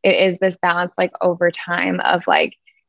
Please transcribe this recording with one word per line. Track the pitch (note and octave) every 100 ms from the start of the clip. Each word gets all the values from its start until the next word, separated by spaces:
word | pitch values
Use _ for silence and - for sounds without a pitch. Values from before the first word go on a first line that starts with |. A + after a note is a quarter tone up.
it | G3 F#3+ F#3+
is | F3+
this | F#3+ F3+
balance, | F3+ F3 F3+ -
like, | F#3 -
over | F3+ F3 F3
time | - - F3 F3+ F3+
of, | - F3 -
like, | D3+ E3 - _ _